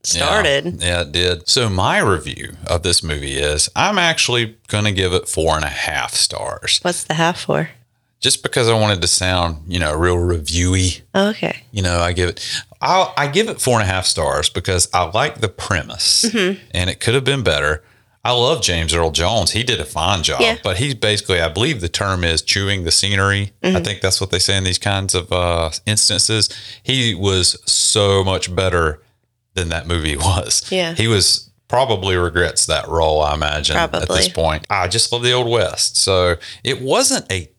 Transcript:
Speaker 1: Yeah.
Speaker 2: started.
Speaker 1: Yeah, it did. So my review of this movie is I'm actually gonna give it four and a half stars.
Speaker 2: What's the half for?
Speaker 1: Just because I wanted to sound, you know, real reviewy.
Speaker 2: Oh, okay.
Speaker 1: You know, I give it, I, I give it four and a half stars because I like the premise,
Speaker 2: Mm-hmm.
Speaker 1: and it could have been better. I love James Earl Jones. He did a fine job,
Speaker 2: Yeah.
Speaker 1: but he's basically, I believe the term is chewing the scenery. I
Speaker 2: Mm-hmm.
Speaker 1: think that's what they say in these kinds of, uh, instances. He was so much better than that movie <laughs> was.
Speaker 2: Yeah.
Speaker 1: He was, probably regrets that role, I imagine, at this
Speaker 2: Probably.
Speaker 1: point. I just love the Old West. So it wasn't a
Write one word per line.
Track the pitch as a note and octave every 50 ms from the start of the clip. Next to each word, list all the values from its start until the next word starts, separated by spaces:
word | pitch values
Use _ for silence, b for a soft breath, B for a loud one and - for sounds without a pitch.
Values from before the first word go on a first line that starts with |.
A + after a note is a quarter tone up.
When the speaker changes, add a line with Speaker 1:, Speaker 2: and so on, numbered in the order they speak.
| - -
Speaker 1:
Yeah. | - - C#3
Speaker 2:
started. | D3+ F#3+ G#3+ F#3+ D3+ C#3 C#3 D3+ F3 - -
Speaker 1:
Yeah, | - F2 F2+ F2 F2
it | C#2+ D2
did. | F2 F2+ F2+ F2+ E2 -
So | - - C3+ B2 G#2+
my | F#2+ F#2 F#2+ C3 F3 G#3
review | F3 A2+ F#2 D#2 C#2+ C#2+ - - - - - - -
of | - F2 E2+ E2
this | F#2 E2+ -
movie | - D#2+ D2+ D2 C#2+ C2+ C2+
is | C2+ D2 D2 D2 D2+ - - _
I'm | - D3 F#3+ G#3
actually | F#3+ F3 E3 D#3+ - - - A#2+ A#2+ A#2 A2 - _ _
gonna | - - G#2 G#2 G#2+
give | G2 F#2 F#2+ F2+ F2+
it | F#2 - -
four | - - D#2+ D#2+ D#2
and | D#2 D2+
a | C#2
half | C2+ - - - D2+ C2+ A#1+ A1+ -
stars. | - - - - - - - - - - - - -
Speaker 2:
What's | - F3+ F3 - -
the | - D#3+
half | D#3+ E3 E3 F3+ -
for? | - - D3 D3 D#3+ - - - _ _ _ _ _ _ _ _
Speaker 1:
Just | - A#2+ - -
because | - - - C#3 A#2+ A2+
I | A#2
wanted | A2 G#2+ G#2 G2+ F2
to | E2+
sound, | F2 - - F#2 F#2 F#2 F2+ F2 E2+ E2 D2+ D#2
you | F2 F2 F2
know, | E2 D2+ D2+
real | D#2 E2+ F2 F2+
reviewy. | F2 F2 F2+ F2 D#2+ D2 D2 D#2+ E2+ F2+ F2+ F2+ F2+ F#2 F2+ D#2+ - - _ -
Speaker 2:
Oh, | C#4+ D4 D#4
okay. | - - - - - - - _ -
Speaker 1:
You | G2+
know, | F#2 F2 F2 F2
I | E2+ F2 F2
give | F2+ F2+ F2
it, | E2+ B B B B B B B - _
I, | - C3+ F3 F#3+ F3+ - -
I | C#3+ C#3+
give | C#3+ C#3 F#3 A3+ A#3
it | E3+ -
four | - C3 B2 A2+
and | G#2
a | F#2 F#2+
half | F#2+ F2+
stars | - - - D#2 C#2 C2+ D2 D2+ -
because | - F#2 - - F#2 F2 E2+ - -
I | F#2 F2+ F2
like | F#2+ A2 C#3 D#3 - -
the | G#2+ G2
premise, | - - - - G#2 D#2+ C#2 A1+ - - - - - - A3+
Speaker 2:
Mm-hmm. | A3+ G#3 A3+ F#3+ F3+ G3 F#3+ - -
Speaker 1:
and | - F2+ F2+ F#2
it | - -
could | - A2+ A2+
have | C#3 B2+
been | B2+ C#3 C3+ A2
better. | F#2+ D2+ C#2+ C#2+ D2 D2+ D2+ b b b b b b b b -
I | A2+
love | B2 A#2+ A#2+ B2+ B2+ -
James | G#2+ - F2 E2+ E2 D#2+ E2
Earl | E2+ E2 D#2+
Jones. | D#2 D#2+ E2+ F#2 A#2 A2+ F#2 -
He | - G#2 B2
did | B2 A2+ F#2
a | D2+
fine | - - D2 D#2+ F#2 G2+ F2+ D#2+
job, | - - B2+
Speaker 2:
Yeah. | A#3 A3+ A3+ A3+ -
Speaker 1:
but | G#2 F#2
he's | F2+ C3 D3 C3
basically, | G#2+ - G#2+ G#2+ G#2 - - F#2+ F2
I | E2 D#2+
believe | D2+ F#2+ A#2 D#3+ D#3 G#2+
the | F2 E2+
term | - - G2+ G2 F#2+ F2+ F2+
is | E2+ D#2+ D2+
chewing | - - - G2+ G2 G2 G2+ F#2+ F2
the | E2
scenery. | - - - G2 G2+ G2 G2 G2 G2 G2 G2+ G2+ _ _
I | -
Speaker 2:
Mm-hmm. | F3+ F#3+ F3+ E3+
Speaker 1:
think | G#2 G2+ -
that's | - F#2+ - -
what | G2 F#2+
they | - F#2
say | - - G2+
in | G2 F#2+
these | F#2 -
kinds | - - G#2 G2 G2 G2 F#2+ -
of, | F#2 F2 - F#2
uh, | F2+ F2+ F2 E2+ E2+ E2 D#2+ - - _
instances. | - A2 G#2+ - - G#2+ - - - A2 G#2+ G2 B B B B B B B
He | B - C3 C3 A#2+ A2+ G2
was | E2 G2 G2 F#2+ F#2 F2 - - - _ -
so | - - - - - G#2+ G2+ G2+ G2 G2 F#2+
much | F#2+ F#2+ F#2 - F#2+ F2+
better | F#2+ F#2+ F#2 F2 F2 E2+ D#2 D2+ b b b b b b _ _ _ _ _ _
than | F#2+ F2+
that | D#2+ E2+ E2 C#2+
movie | E2 F2 E2 D#2 D#2+ C#2+
<laughs> | C#2 D#2+ F2
was. | F2+ - - - - - - -
Speaker 2:
Yeah. | F#3 F#3 F3 E3 D#3+
Speaker 1:
He | - A2 A#2
was, | A2+ G2 E2+ - - - - - _ _ _
probably | _ - B2 C3+ A#2 G#2+ F#2 F#2+ G2 F#2
regrets | F2+ F2 E2+ D#2+ F2 F2 D#2+ - - -
that | - D#2+ D2 -
role, | C#2+ D2+ E2 D#2+ D#2 D#2 D#2
I | D2+ D2 D2
imagine, | D2+ D2+ D2+ D2 D2+ D2 D2 D2+
at | E2 E3+ D#3
this | - D#2 D#2+
Speaker 2:
Probably. | D#2+ F2+ F#2 F#2 F2+
Speaker 1:
point. | - D#2+ E2 D#2+ D#2 D#2 - _
I | G#2 G2 F2+
just | F#2 F#2 A2+ - -
love | - A#2+ A#2+
the | B2 B2
Old | B2+ B2 A#2
West. | A#2 A#2 F#2+ E2 - - - - -
So | - - - F#2+ F#2 F2+ F2+ E2+ B B B B B B
it | B2 C3 A#2+
wasn't | B2+ C3 D#3+ A3+ C#4 C#4+ C4+ G#3 - -
a | F#2+ F#2 E2+ - _